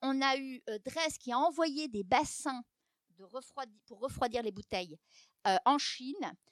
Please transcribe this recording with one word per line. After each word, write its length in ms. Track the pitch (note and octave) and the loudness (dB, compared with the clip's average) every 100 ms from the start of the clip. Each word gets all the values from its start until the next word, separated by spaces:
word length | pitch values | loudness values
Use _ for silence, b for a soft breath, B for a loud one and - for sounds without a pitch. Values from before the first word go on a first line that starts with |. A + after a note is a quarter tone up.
on 200 | C4 C4+ | 0 2
a 140 | C4+ C4+ | 2 2
eu, 260 | C4+ B3+ - | -2 -8 -8
euh, 120 | G#3+ | -8
Dresse 380 | - D#4+ D#4+ - | -6 -2 -2 -2
qui 140 | - | -2
a 60 | A#3+ | 2
envoyé 500 | D#4+ D4 E4 C#4 D4+ | 2 4 0 0 -4
des 160 | G#3 | -4
bassins 640 | F#3 B3+ D4 - D4 B3+ - _ _ _ _ | 2 2 2 -4 -6 -6 -8 _ _ _ _
de 120 | F3 | -20
refroidi-, 560 | F#3+ A#3+ - - B3+ G#3 - | -14 -12 -12 -12 -12 _ -18
pour 160 | G#3 | -6
refroidir 420 | C4 - B3 A#3+ | -4 0 -2 0
les 80 | A3+ | -4
bouteilles, 460 | G3 - F#3+ F3 D#3 b b b b G3 | -6 -6 -4 -4 -12 b b b b 4
euh, 80 | F#3 | 6
en 140 | - C#4+ | 6 4
Chine 580 | - - B3+ F#4+ A#3 F3 _ | 2 -6 -8 -6 -8 -10 _